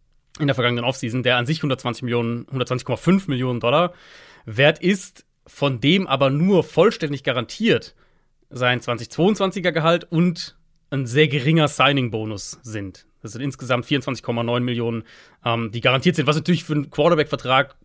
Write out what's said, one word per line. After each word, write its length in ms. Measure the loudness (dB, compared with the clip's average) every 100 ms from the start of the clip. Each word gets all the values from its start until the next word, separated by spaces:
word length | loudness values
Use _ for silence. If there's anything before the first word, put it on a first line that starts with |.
| _ _ _ -4
in 60 | -2
der 80 |
vergangenen 300 | 2 2 0 -2
Offseason, 360 | -4 -4 -2
der 140 | 2 2
an 80 |
sich 180 | 0 -2
hundertzwanzig 400 | -2 -2 -4 -6
Millionen, 440 | -2 -2 -2 -4 -6
hundertzwanzig 360 | -6 -2 -4 -4
Komma 100 | -2
fünf 320 | 2 2 2
Millionen 320 | -4 -2 -2
Dollar 320 | 2 2 0 -4 -20 -20 -20 -20 -8
wert 320 | 2 4 4
ist, 480 | 0 2 0 -4 _ _ -16
von 360 | -4 -2 0
dem 240 | 2 2 2
aber 240 | 2 2
nur 340 | 2 4 2
vollständig 600 | 2 4 2 2 -6 -4
garantiert 720 | -4 -4 -4 -2 0 0 -2 _ _ _ _ _ _
sein 320 | -2 0 0
zwanzig 300 | -2 -6 -6
zweiundzwanziger 600 | 0 2 2 -2 -2 -2
Gehalt 320 | 0 2 0 0
und 440 | 0 0 0 -10 _ _ _ -8
ein 160 | -6 0
sehr 220 | 2 2
geringer 400 | 2 2 2 4
Signing-Bonus 920 | 4 4 2 0 -4 -6 -8 -10 -12
sind. 440 | -10 -10 -10 -14 _ _
Das 100 | -14
sind 80 | -8
insgesamt 460 | -8 -6 -2 -2 0
vierundzwanzig 360 | -2 -2 -8
Komma 220 | -4 -4
neun 180 | 0 0
Millionen, 380 | 0 -2 -4 -4 -8 -20 -20 _
ähm, 280 | -2 -2 -4
die 80 | -2
garantiert 340 | 0 2 2
sind, 120 | 2 2
was 80 | 0
natürlich 260 | 2 0
für 120 | 0
einen 160 | -4 -2
Quarterback-Vertrag, 840 | 2 2 4 0 -4 0 2 0 _